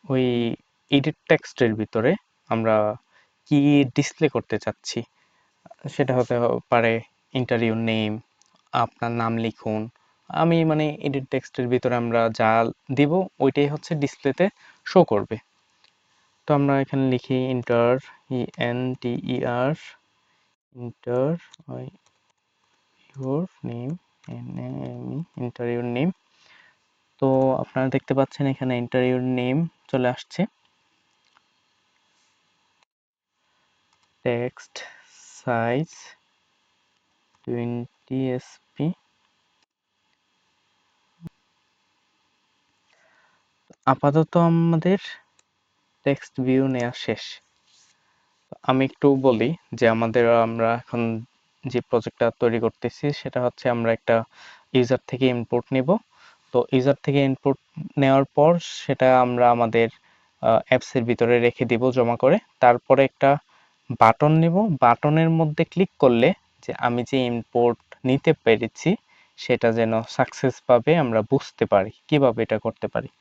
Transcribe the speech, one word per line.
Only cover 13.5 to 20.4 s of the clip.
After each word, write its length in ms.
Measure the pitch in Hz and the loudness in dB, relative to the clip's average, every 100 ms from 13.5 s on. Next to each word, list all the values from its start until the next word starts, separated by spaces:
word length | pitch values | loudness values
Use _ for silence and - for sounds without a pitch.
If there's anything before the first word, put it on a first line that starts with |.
| 139 143 | 2 -2
হচ্ছে 280 | 147 - 160 | -4 -8 -4
ডিসপ্লেতে 540 | 139 - 139 135 190 _ - _ - | -4 -4 -4 0 -2 _ -20 _ 4
শো 180 | 190 | 4
করবে। 340 | 170 104 - - _ _ _ _ _ _ _ _ _ _ - | 6 2 -2 -10 _ _ _ _ _ _ _ _ _ _ -2
তো 80 | |
আমরা 280 | 147 143 139 | 0 2 0
এখানে 280 | 135 139 131 | -2 -2 0
লিখি 280 | 123 - 131 131 127 | -2 -2 -4 -2 -6
ইন্টার, 420 | 120 120 117 127 - - _ | -2 0 2 0 -4 -20 _
ই 160 | 127 - - | -8 -8 -6
এন 360 | 120 123 127 127 | -6 -4 -6 -6
টি 120 | 123 120 - 127 | -6 -6 -6 -6
ই 100 | - | -4
আর, 300 | 120 127 160 - - _ _ _ _ | -2 -4 -4 -12 -20 _ _ _ _